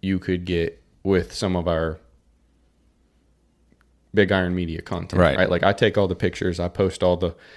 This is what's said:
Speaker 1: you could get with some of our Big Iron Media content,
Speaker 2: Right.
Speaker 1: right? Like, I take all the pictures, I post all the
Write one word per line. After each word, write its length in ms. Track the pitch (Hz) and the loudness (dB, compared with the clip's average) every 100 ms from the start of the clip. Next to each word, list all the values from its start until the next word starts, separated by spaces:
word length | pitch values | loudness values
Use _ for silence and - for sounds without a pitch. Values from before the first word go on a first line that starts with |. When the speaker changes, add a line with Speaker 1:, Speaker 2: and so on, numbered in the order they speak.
Speaker 1:
you 200 | 95 92 | -4 -2
could 240 | 92 90 | -2 -4
get 360 | 87 87 82 - _ _ | -2 -2 -2 -6 _ _
with 300 | 95 92 85 | 0 0 0
some 240 | - 98 90 | -4 -4 -2
of 100 | 85 | 0
our 320 | 82 82 82 _ _ _ _ _ _ _ _ _ _ _ _ _ _ _ _ _ _ _ _ _ | -2 -2 -6 _ _ _ _ _ _ _ _ _ _ _ _ _ _ _ _ _ _ _ _ _
Big 160 | 101 95 | 0 2
Iron 240 | 95 90 | 2 0
Media 280 | 90 85 80 | -2 -4 -6
content, 380 | - 87 87 - | -8 -8 -2 4
Speaker 2:
Right. 160 | 85 67 | 4 4
Speaker 1:
right? 140 | 92 | 2
Like, 120 | 87 | 2
I 100 | 98 | 2
take 240 | 101 107 - | 2 2 2
all 120 | 95 | 0
the 60 | |
pictures, 460 | 90 92 - 92 85 | 0 -4 -2 -4 -2
I 80 | 87 | -4
post 340 | - 95 - | 0 -2 0
all 140 | 90 87 | 0 2
the 180 | 87 - - | -2 -6 -18